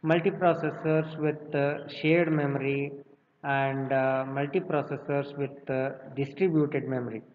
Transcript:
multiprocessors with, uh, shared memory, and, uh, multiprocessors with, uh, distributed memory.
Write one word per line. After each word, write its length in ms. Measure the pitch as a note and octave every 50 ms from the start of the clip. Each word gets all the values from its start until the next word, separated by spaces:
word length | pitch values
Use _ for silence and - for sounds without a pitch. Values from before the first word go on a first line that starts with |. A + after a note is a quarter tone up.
| -
multiprocessors 1120 | D#3+ D#3+ E3+ E3 G3 F#3 - F#3 F3 E3 - - D3+ D3 - - D#3+ D#3 D#3+ D#3+ D#3+ - -
with, 340 | D3+ D3+ D3+ D3+ - - -
uh, 360 | C#3+ C#3 C#3+ D3 D3+ - D3
shared 420 | - - - D#3 D#3+ E3+ F3 D#3+
memory, 640 | D#3 D3+ D3 C#3+ C#3 C#3 C3+ C#3 C#3 C#3 C#3 C#3+ C#3 C#3 - _ - _ _ _ _ _ -
and, 500 | D3 C#3 C3+ C3+ C3+ C3+ C3+ C3+ C3 C3+
uh, 320 | C3+ C3 C3+ C3 C3+ C3 C3+
multiprocessors 1080 | C3+ C#3 C#3+ C#3+ C#3+ F#3+ F3 - D#3 D3 C#3 C#3+ D3 C3+ - - C#3+ C#3+ C#3 C#3+ C#3+
with, 320 | C#3+ C#3+ C3+ C#3 - - -
uh, 220 | C3+ C3 C3 C3+ C3+ - - - C#3
distributed 720 | C3 C#3 C#3 - - F#3+ F#3 D#3+ D#3 D3 C#3+ - C#3 C3
memory. 360 | C3 C3 B2+ A#2+ A#2+ A2 A2 - - -